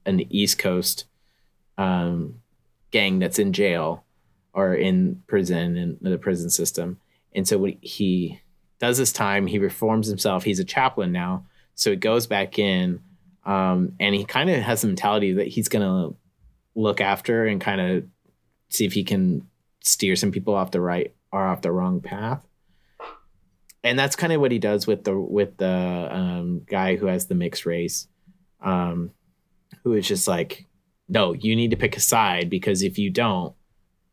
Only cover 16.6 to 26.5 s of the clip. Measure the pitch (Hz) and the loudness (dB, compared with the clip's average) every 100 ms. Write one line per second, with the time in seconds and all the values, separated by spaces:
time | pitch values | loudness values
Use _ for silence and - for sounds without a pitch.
16.6 | _ 110 107 - 98 101 - 117 110 98 | _ -2 0 2 0 0 0 0 0 0
17.6 | 101 98 90 90 - _ _ _ _ _ | -2 0 0 -2 -4 _ _ _ _ _
18.6 | _ - 104 101 92 98 92 80 - _ | _ -2 0 0 0 2 2 0 -4 _
19.6 | _ _ - - 98 92 101 92 95 98 | _ _ -2 0 2 2 0 -2 0 0
20.6 | 92 90 87 87 - - _ 196 190 185 | 0 0 0 0 -2 -8 _ -2 0 0
21.6 | 185 180 185 92 - 101 110 143 - _ | 0 0 0 -2 -4 -6 -4 -6 -8 _
22.6 | _ _ _ - - - _ _ _ _ | _ _ _ -18 -18 -18 _ _ _ _
23.6 | - - 120 127 139 - 170 160 135 120 | -20 -4 0 2 2 2 2 4 4 2
24.6 | 104 104 107 98 104 98 - 104 101 - | 2 2 2 0 0 -2 0 0 0 0
25.6 | 92 92 90 87 85 92 92 87 87 | 0 2 0 -2 -4 -2 -2 -2 -4